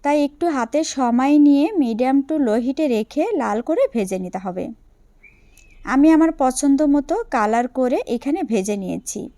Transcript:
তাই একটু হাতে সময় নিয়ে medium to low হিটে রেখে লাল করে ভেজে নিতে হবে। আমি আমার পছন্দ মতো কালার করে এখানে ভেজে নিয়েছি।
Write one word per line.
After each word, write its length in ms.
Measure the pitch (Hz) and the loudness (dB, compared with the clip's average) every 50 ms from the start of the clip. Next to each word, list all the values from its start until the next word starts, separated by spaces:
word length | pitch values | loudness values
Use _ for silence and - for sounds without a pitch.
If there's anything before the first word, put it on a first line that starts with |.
তাই 160 | - 285 294 302 285 | 0 0 0 0 0
একটু 200 | 285 294 _ 339 349 294 | -2 -2 _ -4 -2 -2
হাতে 240 | 262 233 240 - 302 320 - - | -2 -4 -2 -2 -2 -2 -2 -4
সময় 380 | 269 254 240 240 247 262 277 294 302 | -4 -2 0 0 2 2 4 4 6
নিয়ে 260 | 294 294 285 277 294 415 440 349 | 6 6 6 4 2 0 0 0
medium 360 | 269 233 226 214 254 262 269 277 269 - | -2 -2 -2 -2 0 2 2 0 0 0
to 60 | 311 311 277 | -2 0 0
low 120 | 226 208 240 233 | 0 0 0 0
হিটে 180 | 262 269 - 311 277 | -2 -2 -2 -2 0
রেখে 340 | 240 208 214 _ - 277 330 453 427 311 | 0 -2 -2 _ -2 -2 -2 -2 -2 -2
লাল 180 | 233 208 208 220 240 - | -2 -2 -4 -4 -2 -2
করে 140 | 320 440 554 - | 0 0 0 0
ভেজে 260 | - 233 196 185 190 185 | 0 -4 -4 -4 -4 -8
নিতে 200 | 185 175 - 190 | -8 -8 -10 -8
হবে। 260 | 185 196 180 185 180 - 226 _ _ _ _ _ _ _ _ _ _ - _ _ _ _ _ - _ _ _ - - | -8 -8 -8 -8 -10 -10 -12 _ _ _ _ _ _ _ _ _ _ -20 _ _ _ _ _ -20 _ _ _ -14 -6
আমি 240 | - 254 269 285 320 320 | -2 2 4 6 6 6
আমার 140 | 302 320 320 320 - | 6 4 2 2 0
পছন্দ 360 | 285 262 254 - - 285 277 269 302 285 285 | -2 -2 0 0 2 2 2 4 4 2 2
মতো 200 | 294 269 - 330 453 453 - - | 0 0 -2 -4 -4 -4 -4 -2
কালার 320 | 240 208 214 226 233 247 247 | -2 0 0 0 -2 -2 -4
করে 300 | _ 254 254 247 269 392 - - 240 | _ -2 -2 0 0 -2 -2 -4 -6
এখানে 260 | 233 - 277 302 392 320 208 | -6 -4 -4 -4 -4 -2 -2
ভেজে 260 | 226 202 190 214 208 | -2 -2 -2 -2 -6
নিয়েছি। 440 | 202 190 180 170 - _ - - - - - _ | -6 -6 -8 -8 -8 _ -10 -12 -10 -12 -12 _